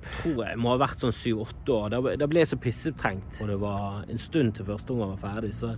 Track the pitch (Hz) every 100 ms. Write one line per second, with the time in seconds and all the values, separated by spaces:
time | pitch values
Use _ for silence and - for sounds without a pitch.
0 | - - 165 127 98 107 120 127 135 -
1 | 123 - 120 107 107 - - 113 104 120
2 | 131 110 147 165 156 123 123 - 160 135
3 | 117 95 - - 107 98 104 101 101 101
4 | - 120 - 160 120 107 101 104 - 123
5 | 98 95 101 107 107 - 117